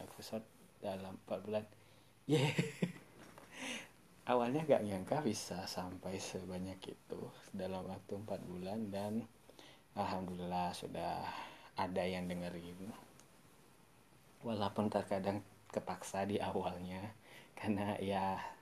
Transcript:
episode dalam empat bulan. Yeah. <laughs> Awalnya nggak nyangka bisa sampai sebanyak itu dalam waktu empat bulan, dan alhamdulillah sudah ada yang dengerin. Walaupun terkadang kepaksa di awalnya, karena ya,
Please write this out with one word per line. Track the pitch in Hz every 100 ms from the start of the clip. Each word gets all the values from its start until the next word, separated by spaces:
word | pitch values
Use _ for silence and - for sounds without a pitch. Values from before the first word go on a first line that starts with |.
episode | 92 - - 113 - - - -
dalam | 101 95 95 98 -
empat | 95
bulan. | 101 104 107 - - - - - -
Yeah. | 147 147
<laughs> | - - - 180 - - - - - - - 254 233 - - - - -
Awalnya | 123 120 147 156
nggak | 117 104
nyangka | 95 92 143 117
bisa | 104 - 90 -
sampai | - 92 92 95 95
sebanyak | - 98 92 92 92 92 -
itu | - - - - - -
dalam | - 92 92 92
waktu | 95 - 101
empat | 104 95 90
bulan, | 90 92 110 104
dan | 98 104 110 - - - - - - - 104
alhamdulillah | 98 95 92 90 87 90 90 90
sudah | - 170 170 - - - - - -
ada | - 92 92 90
yang | 90 90
dengerin. | 90 87 87 87 90 95 - - - - - - - - - - - - - - - 117
Walaupun | 107 98 - 107
terkadang | 101 95 98 98 104 - - -
kepaksa | - - 95 - 98 98
di | 98
awalnya, | 92 95 92 90 90 92 104 - - - - -
karena | 107 98 104 101
ya, | 95 98 95 95 - -